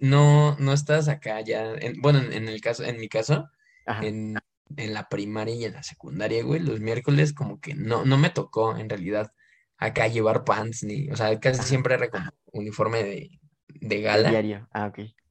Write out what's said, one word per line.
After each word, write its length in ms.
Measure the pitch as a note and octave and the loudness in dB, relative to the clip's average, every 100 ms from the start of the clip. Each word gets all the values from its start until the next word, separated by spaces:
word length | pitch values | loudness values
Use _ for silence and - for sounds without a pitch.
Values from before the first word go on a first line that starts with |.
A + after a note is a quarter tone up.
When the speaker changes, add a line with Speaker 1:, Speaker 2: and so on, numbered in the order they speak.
Speaker 1:
no, 560 | C3+ C#3+ D3 D3 D3 C#3+ | 4 8 8 8 6 2
no 140 | C#3 | 2
estás 360 | C#3+ D3 D3+ D3+ | 2 2 2 2
acá 320 | - A2 G#2+ | -2 -4 -6
ya, 320 | A2 A2 A2 | -4 -4 -4
en, 260 | A2 A#2+ - | -6 -8 0
bueno, 200 | C#3 D3 | 4 4
en, 120 | - | 2
en 160 | A2 A2+ | -4 -6
el 120 | A2 | -4
caso, 240 | A#2 A#2 | -4 -4
en 140 | - A#2 | -6 -8
mi 80 | A2 | -4
caso, 400 | A2 A2+ D3 - _ _ _ - | -2 0 0 -2 _ _ _ -8
Speaker 2:
Ajá. 200 | A2 A2 | -6 -4
Speaker 1:
en, 300 | A2 G#2+ A2 _ _ _ D3 | -6 -8 -8 _ _ _ -10
en 180 | A2 | -8
la 140 | G#2+ - | -8 -8
primaria 460 | G2+ G2+ G#2+ A2 | -8 -6 -6 -6
y 100 | A#2 | -6
en 80 | A2 | -8
la 100 | - | -10
secundaria, 640 | - - - D2+ G#2+ A2+ | -16 -16 -12 -6 -2 -2
güey, 160 | B2 D#3 | -2 -2
los 200 | D#3+ A2 | -2 -4
miércoles 520 | G#2+ A2+ C3 C#3+ D3+ | -4 -2 2 2 2
como 280 | - G#2+ - | 0 -8 -8
que 140 | - | -12
no, 300 | D2 G#2+ A#2 | -8 -2 0
no 140 | C3+ C3+ | 4 4
me 120 | E3+ | 4
tocó, 460 | B2 G2 A2 A2+ A2+ | 0 -4 -2 0 -2
en 120 | G#2+ | -8
realidad, 440 | G#2 F2+ G#2 G#2+ _ _ _ _ _ | -6 -4 -4 -6 _ _ _ _ _
acá 280 | A2+ A#2+ A2+ | -4 0 0
llevar 360 | A2+ A2 G#2 | 2 2 2
pants, 400 | - G#2 A2+ A#2 | 0 0 -2 -8
ni, 240 | G#2 G#2 - | -8 -6 -6
o 60 | A2 | -2
sea, 220 | A2 A2 | 0 2
casi 200 | C3+ B2+ | 0 0
Speaker 2:
Ajá. 80 | - | 0
Speaker 1:
siempre 260 | C3 B2 | 0 2
era 160 | B2+ B2 | 0 0
como 200 | - D#3 _ _ | -4 -8 _ _
uniforme 500 | G#2+ G#2+ G#2+ A2 A2+ | -10 -8 -2 -2 0
de, 280 | G2+ F#2 - _ _ _ _ | -2 -6 -14 _ _ _ _
de 280 | - - G#2 | -14 -6 -2
Speaker 2:
De 60 | |
Speaker 1:
gala. 280 | A2 G#2+ A2 | 2 4 4
Speaker 2:
diario, 380 | A2+ G#2+ G#2 A2+ | 4 0 -6 -8
ah, 140 | G#2+ G#2 | -6 -6
ok. 140 | - G#2+ _ _ | -6 -14 _ _